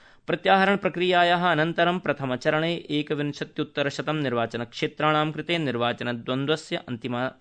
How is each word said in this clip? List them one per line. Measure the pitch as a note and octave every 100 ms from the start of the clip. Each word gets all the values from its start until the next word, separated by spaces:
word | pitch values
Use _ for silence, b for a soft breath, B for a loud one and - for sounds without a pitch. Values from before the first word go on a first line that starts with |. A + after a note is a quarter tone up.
| b b -
प्रत्याहरण | E3+ G3+ F#3+ F#3+ G3+
प्रक्रियायाः | F#3 F3+ F3+ F3 F3 F3 F3+
अनन्तरं | D3+ D#3+ E3 E3+ F3+
प्रथमचरणे | D#3+ C#3 C3+ B2+ D#3 D#3 E3
एकविंशत्युत्तर | E3+ - D3 D3+ D3 D3 C#3+ D3+ - D3 - C#3
शतं | C#3 C#3+
निर्वाचनक्षेत्राणां | D3+ C#3 A#2+ A2+ A#2 A#2 - D3+ - D3+ D3+ D#3
कृते | D3+ D#3 E3+
निर्वाचनद्वन्द्वस्य | C#3+ A#2 A#2+ A#2 B2 A#2+ A#2 C3 C#3 D#3+ - E3+
अन्तिमा | - A#2+ B2 A#2+ C3 -